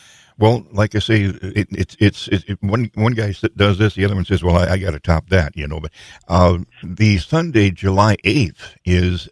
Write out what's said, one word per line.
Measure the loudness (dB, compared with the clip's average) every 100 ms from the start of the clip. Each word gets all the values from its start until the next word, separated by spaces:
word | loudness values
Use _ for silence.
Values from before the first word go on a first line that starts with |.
| _ _ _ 0
Well, | 2 2 -2
like | -2 -2
I | -2
say, | 0 0
it, | 0 -4 -6 -4 -4
it's, | -4 -6 0
it's, | 0 0 -4
it, | -4 -4
it, | -6
one, | -2 -2 -2
one | -2 0
guy | 0 -4
s-, | -4 -4
does | 0 0 2
this, | 0
the | 0 -2
other |
one | 0
says, | 0 0
"Well, | 2 2
I, | 2
I | -2
gotta | -4 -4
top | -2 -2 0
that," | 0 0
you | -6 -10
know. | -10
But, | -12 -16 -20 -18 -2
uh, | 2 4 2 -4 -14
the | -10 0 2 2
Sunday, | 0 -2 0 2 0
July | 0 -2 2 2 2
eighth, | 0 0 -2 -6 -20 -10 -2
is | 0 0 -2 -8